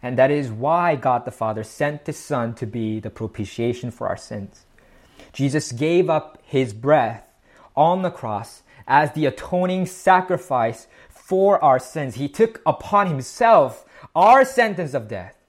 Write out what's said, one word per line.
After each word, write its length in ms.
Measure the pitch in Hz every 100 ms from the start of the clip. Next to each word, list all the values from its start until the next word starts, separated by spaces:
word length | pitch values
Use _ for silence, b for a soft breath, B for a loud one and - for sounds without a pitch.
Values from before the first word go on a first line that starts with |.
And 160 | 123 127
that 140 | 131
is 200 | 147 135
why 440 | 110 135 165 175 151
God 300 | 131 120 123
the 60 |
Father 320 | - 110 110
sent 420 | 107 - 147 147 -
His 120 | 143
Son 360 | - 143 117 113
to 100 | 110
be 340 | 117 110 110
the 100 | 107
propitiation 800 | - 110 - 101 - 117 120 123
for 180 | - -
our 100 | 98
sins. 480 | - 107 101 _ _ _ b b b b b
Jesus 400 | - 139 147 143
gave 380 | 117 156 175 175
up 280 | 156 - -
His 300 | _ 139 127
breath 500 | 104 131 151 117 107 - _ b b b -
on 260 | 156 185
the 100 | 185
cross 500 | - 117 104 113 - _ b b
as 240 | 135 151
the 120 | 156 147
atoning 600 | - - 180 180 185 180
sacrifice 1000 | - - 185 180 180 - 127 113 113 - b b
for 540 | _ _ 190 196 196
our 160 | 147 131
sins. 360 | - - 131 113
He 120 | 143
took 340 | - 226 - -
upon 420 | 151 - 202 190
Himself 760 | 143 127 - 233 196 135 113 _ B B
our 300 | 156 196 262
sentence 500 | 262 - 226 185 165
of 140 | 131 107
death. 300 | 107 90 _